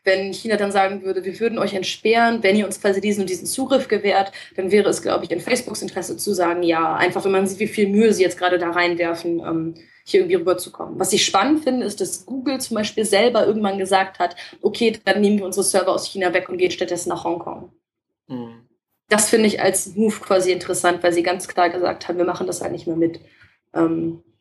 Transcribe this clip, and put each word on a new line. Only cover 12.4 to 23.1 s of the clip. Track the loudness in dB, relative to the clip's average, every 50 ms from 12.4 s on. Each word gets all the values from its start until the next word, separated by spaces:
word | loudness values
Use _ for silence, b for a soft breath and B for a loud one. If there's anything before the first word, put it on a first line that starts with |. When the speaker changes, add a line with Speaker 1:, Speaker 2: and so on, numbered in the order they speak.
| -4 -4 -4 -4
Speaker 1:
zum | -4 -4 -2
Beispiel | -2 -2 -2 -2 -2 0
selber | 2 4 4 4 4 4 4 2
irgendwann | 2 2 2 0 0 0 -2
gesagt | 0 2 2 2 2 0 -2 -4
hat, | -4 -4 -4 B B B B B
„Okay, | -2 -2 0 2 2 2 2 0 0
dann | 0 2 4
nehmen | 4 4 4 2
wir | 0
unsere | -2 -2 -2 0
Server | 2 2 2 2 2
aus | 0 0 -2
China | -6 -4 -2 -2 0 0
weg | 0 -2 -2
und | -2 0
gehen | 0 0
stattdessen | 0 -2 -4 -4 -4 -4 -4 -4
nach | -6 -4 -2
Hongkong.“ | -4 -4 -4 -6 -10 -12 -14 -16 -20 _ _ _ _ _ _ _ _ _ _ _ -12
Speaker 2:
Mhm. | -12 -12 -12 -12 -16 -20 _ _ _ _ _ _ _ _ _ 0
Speaker 1:
Das | 0 2 2 4
finde | 4 4 4 4
ich | 2 2
als | 0 0 0 0 -4 -6 -2
Move | 0 0 0 0 -2
quasi | -2 2 2 2 4 2
interessant, | 0 -2 -2 -6 -4 0 2 0 0 2
weil | 2 2
sie | 2 2
ganz | 0 0 -2 -4 -6 -6
klar | 0 2 2 2
gesagt | 2 0 -2 -2 -4 -6 -6 -6
haben, | -2 -2
„Wir | -2
machen | -2 -2 -4 -4
das | -6 -6 -6
halt | -6 -6
nicht | -8 -6 -6
mehr | -4 -2
mit.“ | 0 0 0